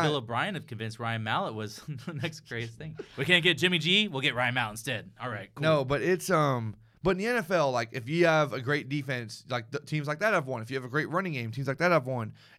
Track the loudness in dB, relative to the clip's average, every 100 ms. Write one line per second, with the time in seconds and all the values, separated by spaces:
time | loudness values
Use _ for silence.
0 | 2 0 -2 -2 -2 -4 -8 -8 -8 -6
1 | -4 -2 -2 -2 -2 -4 -8 -10 -12 -12
2 | -10 -6 -6 -6 -10 -8 -8 -10 -12 -12
3 | -12 -4 4 4 4 4 2 2 4 4
4 | 2 0 0 2 0 0 -2 -4 -6 -6
5 | -6 -10 -8 -8 -10 -2 2 4 2 0
6 | 2 2 2 4 4 2 -2 -8 -16 _
7 | 0 2 2 0 2 2 4 2 -2 -4
8 | -2 4 6 6 4 0 0 -2 0 -4
9 | -4 -6 -6 -12 -6 -6 -4 -8 -4 -4
10 | -4 0 2 2 0 -4 -4 -6 -2 -2
11 | 0 -2 -2 -4 -4 -4 -4 0 4 4
12 | 2 -2 -6 -10 -20